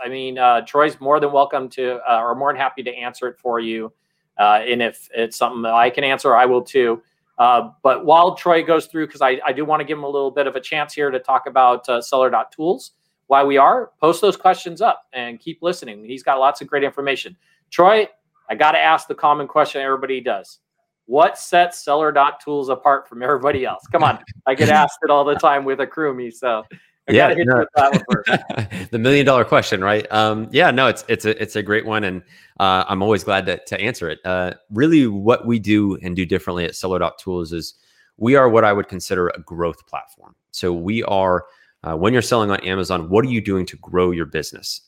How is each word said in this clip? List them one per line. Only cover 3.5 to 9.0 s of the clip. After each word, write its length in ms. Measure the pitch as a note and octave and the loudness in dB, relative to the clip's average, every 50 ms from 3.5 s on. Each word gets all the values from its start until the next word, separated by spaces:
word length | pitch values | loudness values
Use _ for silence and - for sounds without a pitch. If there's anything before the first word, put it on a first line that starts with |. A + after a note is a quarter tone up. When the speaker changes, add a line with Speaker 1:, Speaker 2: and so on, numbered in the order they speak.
| A#2 A#2 | -4 -4
Speaker 1:
you. 340 | A2+ A2+ A2+ A2+ A2 A2 _ _ _ _ _ _ _ _ _ - | -4 -4 -6 -8 -8 -12 _ _ _ _ _ _ _ _ _ 2
Uh, 220 | G#2 G#2 G#2+ G#2+ A2 B2 | 4 4 4 4 2 0
and 140 | A#2+ A#2+ | -2 -2
if 260 | A#2+ A2 G#2 - - - - | -2 -4 -4 -8 -18 -12 -6
it's 240 | A#2+ A#2 A2+ - - | -4 -4 -4 -4 -2
something 240 | B2+ A#2+ B2 A#2 | -4 -2 -2 -4
that 140 | A2+ A2+ A2+ | -4 0 2
I 160 | A#2 A#2 B2+ | 2 2 2
can 120 | B2 - C#3 | 2 -2 -2
answer, 320 | C#3 C3+ C3 - C#3+ B2 | -2 -2 0 0 2 4
I 120 | A#2 B2+ B2+ | 4 4 4
will 160 | B2+ B2 B2 | 2 0 -2
too. 400 | - - C#3 B2 A#2 A2+ A2+ _ _ _ _ _ _ _ - | -2 0 0 2 2 0 -4 _ _ _ _ _ _ _ 0
Uh, 320 | A#2+ B2 B2 A#2+ A2+ A2+ - _ - | 2 4 4 2 0 -2 -6 _ 2
but 220 | C3+ B2+ - - | 2 2 2 2
while 280 | D3+ D#3 E3 F3 F#3 F3+ | 4 6 6 6 4 2
Troy 300 | - - F3+ E3+ E3 D#3+ | -2 0 2 2 2 2
goes 240 | D#3+ E3 D#3+ D3+ - | 2 0 0 0 -4
through, 200 | - E3 | -6 -8